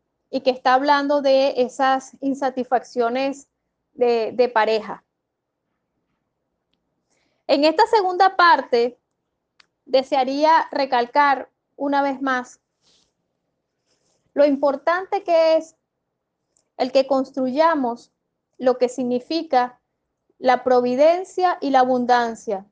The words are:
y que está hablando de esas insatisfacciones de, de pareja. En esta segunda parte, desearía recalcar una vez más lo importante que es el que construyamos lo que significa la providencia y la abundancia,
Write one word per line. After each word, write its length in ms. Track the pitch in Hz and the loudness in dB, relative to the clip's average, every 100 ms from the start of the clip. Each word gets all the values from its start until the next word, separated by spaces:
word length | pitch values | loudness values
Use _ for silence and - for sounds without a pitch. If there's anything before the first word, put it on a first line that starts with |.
| _ _ _ | _ _ _
y 120 | 262 | -4
que 100 | 262 | -4
está 240 | 247 262 | -2 2
hablando 480 | 262 285 285 285 294 | 2 2 0 2 0
de 320 | 269 269 269 - | 2 2 2 0
esas 540 | 247 - 262 269 - - | -4 -2 -2 -2 -4 -8
insatisfacciones 1300 | 277 269 269 262 240 240 - 247 233 247 269 269 _ _ _ _ _ | -6 -4 -4 -6 -4 -4 -4 -4 -2 -2 -4 -6 _ _ _ _ _
de, 400 | 233 240 233 220 | -2 0 0 -2
de 140 | 233 240 | -2 0
pareja. 560 | 226 214 220 208 - _ _ _ _ _ _ _ _ _ _ _ _ _ _ _ _ _ _ _ _ _ _ _ _ - | 2 0 -2 -4 -16 _ _ _ _ _ _ _ _ _ _ _ _ _ _ _ _ _ _ _ _ _ _ _ _ -2
En 180 | 285 | 2
esta 220 | 302 320 440 | 2 2 2
segunda 480 | 440 370 359 381 | 2 0 2 0
parte, 640 | 381 349 294 262 240 240 - _ _ _ _ _ _ _ _ | 4 4 4 0 -2 -2 -6 _ _ _ _ _ _ _ _
desearía 840 | - 254 262 277 254 277 311 320 - | -2 -2 0 -2 -2 0 2 2 0
recalcar 800 | 294 269 247 240 285 285 262 - _ _ - | -4 -2 -2 0 2 2 0 -6 _ _ -8
una 260 | 277 277 | -4 -2
vez 180 | 277 262 | -2 -4
más 380 | 269 254 247 - _ _ _ _ _ _ _ _ _ _ _ _ _ _ _ _ _ | -4 -6 -8 -20 _ _ _ _ _ _ _ _ _ _ _ _ _ _ _ _ _
lo 140 | 277 294 | 2 2
importante 760 | 277 285 269 330 349 381 392 | 2 -2 -2 -4 -4 -4 -6
que 340 | 381 330 320 320 | -2 2 2 0
es 180 | 320 _ _ _ _ _ _ _ _ _ _ - | -2 _ _ _ _ _ _ _ _ _ _ -8
el 120 | 254 | -2
que 140 | 269 269 | 0 0
construyamos 1040 | 269 269 277 262 262 330 320 247 233 - _ _ _ _ - | -2 -2 -4 -4 0 0 0 -4 -8 -16 _ _ _ _ -4
lo 220 | 254 247 | -2 0
que 100 | 247 | -2
significa 880 | 254 247 247 254 320 330 254 247 _ _ _ _ _ _ _ | -2 -4 -4 -4 -8 -2 -2 -2 _ _ _ _ _ _ _
la 260 | 254 247 | 0 0
providencia 920 | 247 247 247 247 311 349 381 - 359 349 | 2 0 0 2 2 2 -4 -2 -2 -2
y 100 | 285 | 0
la 100 | 269 | 2
abundancia, 840 | 254 254 240 240 233 226 - 196 202 | 2 0 2 0 0 -6 -8 -10 -10